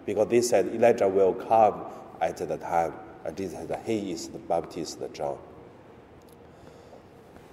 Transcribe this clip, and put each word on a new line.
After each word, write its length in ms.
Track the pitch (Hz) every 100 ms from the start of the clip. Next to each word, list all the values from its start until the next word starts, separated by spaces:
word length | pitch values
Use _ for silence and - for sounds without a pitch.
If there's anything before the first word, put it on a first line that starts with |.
because 240 | - 101 98
they 120 | 117
said 280 | 117 101 92
Elijah 340 | 113 117 117 98
will 260 | 95 117
come 500 | - - 113 107 85 - - - -
at 160 | 82 85
the 180 | 82 78
time. 380 | - 85 82 - - -
And 120 | - 82
Jesus 220 | 95 80 80
said, 120 | 78
"He 280 | - 110 -
is 160 | 85 -
the 100 | -
Baptist 600 | - 85 80 85 78 - 67
John." 240 | - 73 67 - - - - - - - - - - - - - - - - - - - - -